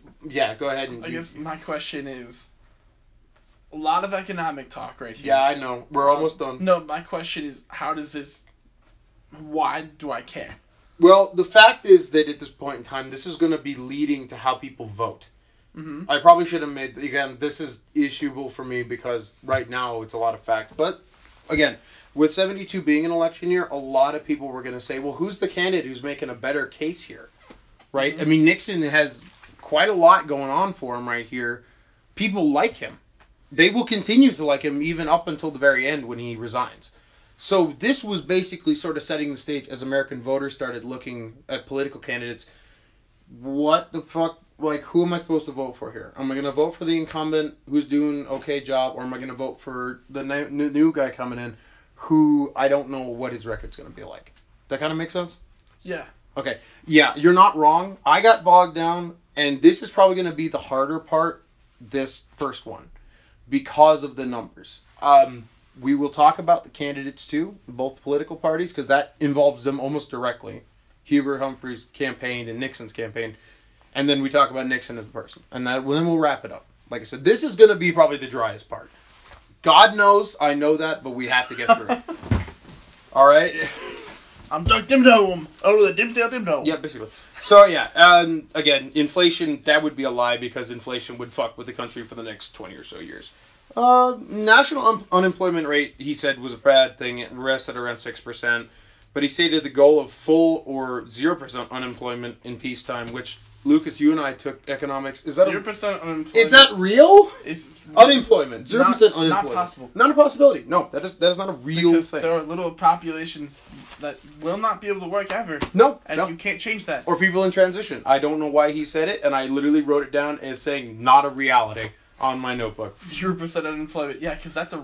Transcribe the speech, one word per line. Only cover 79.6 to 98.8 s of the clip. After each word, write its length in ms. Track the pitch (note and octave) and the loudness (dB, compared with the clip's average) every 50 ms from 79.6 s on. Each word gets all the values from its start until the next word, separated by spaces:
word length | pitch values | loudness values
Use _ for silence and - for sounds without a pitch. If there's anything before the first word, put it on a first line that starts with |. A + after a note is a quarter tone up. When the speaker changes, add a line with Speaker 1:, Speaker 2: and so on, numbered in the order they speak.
Speaker 1:
God 340 | - E3 D3+ E3+ G#3+ G#3 G3+ | 2 4 8 8 8 8 6
knows 400 | G#3 G3+ G3+ G3+ G3+ G#3 - - - | 4 6 6 6 6 4 0 -4 -2
I 120 | D3 D3 C#3+ | 0 0 0
know 240 | C#3+ D3 D3+ D#3 D#3 | 0 2 0 0 0
that, 260 | D#3+ D#3+ D#3 - - | 0 -4 -6 -6 -10
but 80 | C3+ | -12
we 160 | B2 B2 B2+ A#2+ | -10 -8 -6 -2
have 200 | B2+ B2+ B2 - | -2 -2 -2 -2
to 60 | B2+ | -8
get 160 | A#2 A#2+ A3+ A3+ | -6 2 2 4
through 120 | A3+ A2 G2+ | 2 4 -6
it. 120 | B3 B3 - - E4 - - - - - - - - | -6 -6 -6 -14 -16 -14 -4 -4 -4 -4 -4 -8 -14
Speaker 2:
<laughs> 580 | _ _ - - - - _ _ _ _ _ - | _ _ -20 -20 -20 -20 _ _ _ _ _ 2
Speaker 1:
All 120 | C3 C#3 C#3 | 6 8 8
right? 280 | D3 D#3 E3+ F3+ D#3 D#3+ D#3+ - - - - - - - - - - - - - - - - - | 8 6 6 2 -4 -6 -8 -8 -10 -12 -14 -14 -14 -14 -16 -18 -20 -20 -20 -20 -20 -20 -16 -10
Speaker 2:
I'm 120 | D3+ D#3 E3+ | -8 -4 0
Doug 240 | A#3 A#3+ B3 F#3+ - | 2 2 2 2 2
Dimdome. 600 | C4+ C4+ B3 B3+ A#3 A3 G3+ F#3 F3+ E3+ D#3 - - _ - | 4 6 8 8 8 8 6 4 0 -4 -8 -14 -14 _ 2
Oh, 220 | G3 G#3 G#3+ G3+ | 2 4 6 4
the 80 | F#3 E3+ | 4 4
Dimdale 360 | F3+ A3+ A#3+ A3+ B3 A#3 A#3 | 0 -4 -2 0 -2 -2 -2
Dimdome. 360 | B3+ B3 G#3 F3 D3+ C#3 C3 | -2 -6 -4 -2 -2 -2 -2
Speaker 1:
Yeah, 100 | D3+ D#3+ D#3 | -2 -4 -4
basically. 320 | - D#3 C3+ A#2+ A2 G#2+ - - - - - - | -6 -10 -12 -12 -14 -16 -16 -20 -20 -20 -20 -10
So, 240 | - - G#3 G3+ G3+ | 0 8 10 10 10
yeah, 200 | F#3+ E3+ - A#2 - - | 10 8 0 -4 -4 4
um, 520 | E3 E3+ F3 F3 F3 E3+ E3 E3 D#3 C#3+ - - | 8 8 10 10 8 6 4 -2 -6 -8 -8 -6
again, 380 | D#3 D3+ D3 C#3+ C#3 C3 C#3 C#3 | 0 2 2 2 2 0 -4 -2
inflation, 640 | D3+ D3 D3 - F#3 F3+ E3+ E3 - F3 D#3 D3 C#3 - | -2 -2 0 0 2 2 2 2 0 -4 -6 -6 -6 0
that 180 | D3+ D3+ D#3 | 2 2 2
would 140 | D#3 D3+ B2 | 2 0 -6
be 80 | C3 C3+ | -4 -6
a 80 | C3 | -4
lie, 260 | - B2 A#2+ A#2+ A#2+ A#2 | -2 -2 0 0 -2 -2
because 340 | B2 A#2+ - C3 B2 A#2 | -6 -10 -10 -10 -12 -12
inflation 460 | A#2+ A#2 - C3 B2 A#2+ - - B2 A#2 | -12 -14 -12 -10 -10 -10 -10 -12 -14 -14
would 140 | B2 A#2 | -14 -14
fuck 260 | - - B2+ A2+ - - | -8 -8 -8 -8 -8 -14
with 100 | A#2 A#2+ | -16 -16
the 60 | A#2+ | -14
country 300 | - B2 A#2 - B2 A2+ | -14 -14 -14 -12 -16 -16
for 120 | - A#2+ | -16 -16
the 80 | A#2 A2+ | -16 -16
next 280 | A2 G#2+ G#2+ - - - | -16 -14 -14 -16 -18 -16
twenty 220 | - G#2+ F#2 F#2+ | -18 -18 -18 -18
or 80 | - - | -20 -20
so 160 | - - - | -20 -18 -18
years. 320 | E2+ - - - - - _ _ _ _ _ _ _ _ - | -18 -18 -18 -18 -20 -20 _ _ _ _ _ _ _ _ -6
Uh, 400 | - A#3+ B3 B3 B3+ B3 B3+ B3 A3+ | 0 4 6 6 6 6 4 0 -4
national 640 | - - - G#3+ G#3+ G#3+ A3 B3 C#4 - D#4+ C#4 A#3+ A3+ | -10 -12 -8 -4 2 4 6 6 4 2 -2 0 0 0
un-, 180 | A3 G#3 - - | 0 0 -4 -2
unemployment 560 | F3 F#3 F#3 F#3 F3 - F#3 F3+ E3+ E3 D#3 C#3+ | 0 0 0 0 -2 -2 -4 -2 -2 -4 -4 -2
rate, 280 | D3 D3 C#3+ - - - | -2 -2 -2 -4 -8 -14
he 160 | C3 D3 D3 | -10 -10 -8
said, 260 | - - C#3+ C3 A#2 | -6 -4 -4 -4 -4
was 140 | B2 C3 A#2+ | -8 -12 -12
a 40 | A2 | -2
bad 400 | - C#3 C3+ C3+ C3 C3 - - | 0 2 4 4 2 2 -2 -8
thing. 220 | C3 A#2+ A#2+ B2 | -10 -10 -8 -10
It 120 | A#2 - | -12 -12
rested 440 | B2+ B2 B2+ C3 C3+ C3 - - C3 | -12 -10 -4 -4 -4 -4 -4 -10 -10
around 220 | B2 A#2+ A#2+ A#2 A2+ | -10 -8 -8 -10 -10
six 220 | - B2 A2+ - | -12 -14 -16 -14
percent. 500 | - B2 A#2 - - A#2+ A#2 A#2 A#2 A#2 _ _ | -14 -16 -14 -8 -4 -2 -2 -4 -4 -10 _ _